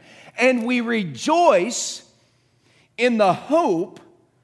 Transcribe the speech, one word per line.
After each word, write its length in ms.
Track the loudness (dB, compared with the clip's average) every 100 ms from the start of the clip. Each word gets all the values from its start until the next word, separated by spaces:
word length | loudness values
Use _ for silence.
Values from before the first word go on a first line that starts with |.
| -20 -20 -14 -2
and 260 | 0 0 -2
we 160 | -4
rejoice 1300 | -2 -4 -4 -6 0 2 4 4 0 -6 -10 -12 -18 _ _ _ _ _ _ _ _ -4
in 200 | 0 2
the 160 | 2
hope 680 | 2 0 0 2 -2 -6 -12 -20 _ _ _